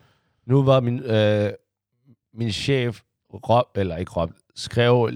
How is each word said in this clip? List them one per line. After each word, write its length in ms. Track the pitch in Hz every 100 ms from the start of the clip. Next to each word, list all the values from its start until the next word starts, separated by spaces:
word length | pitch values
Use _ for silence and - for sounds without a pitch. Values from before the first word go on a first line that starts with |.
| _ _ _ _
nu 180 | 120 135
var 160 | 135 131
min, 200 | 120 123
øh, 460 | 127 107 107 104 104 101 _ _ _ _ _ _ _
min 180 | 110 117
chef 480 | - - 131 120 104 _ _ _
råb-, 380 | 101 - 120 - 98
eller 180 | 95 82
ikke 140 | 90
råb-, 400 | 87 82 - _
skrev 540 | - - 117 120 123 113